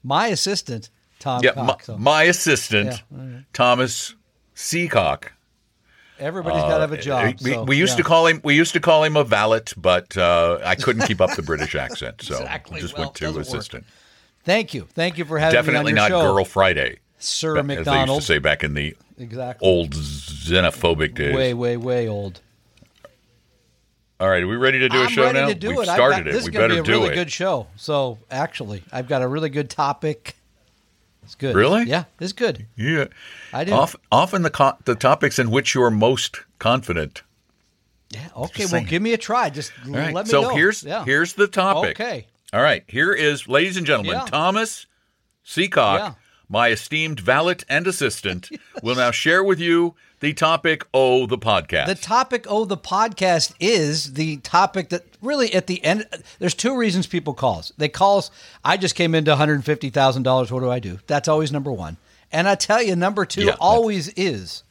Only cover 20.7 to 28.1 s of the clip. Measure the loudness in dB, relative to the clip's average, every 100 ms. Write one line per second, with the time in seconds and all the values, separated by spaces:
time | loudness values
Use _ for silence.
20.7 | 2 0 2 -2 -2 -2 0 0 -2 -4
21.7 | -4 -4 -4 -2 -6 -8 -12 _ _ _
22.7 | _ _ _ -20 _ _ _ _ _ _
23.7 | _ _ _ _ _ 0 2 0 2 2
24.7 | 4 2 2 2 4 4 4 0 -2 -4
25.7 | -2 0 4 4 4 0 -4 -2 0 2
26.7 | 2 2 2 2 -2 -4 -4 -2 -2 -6
27.7 | -14 -4 -2 -2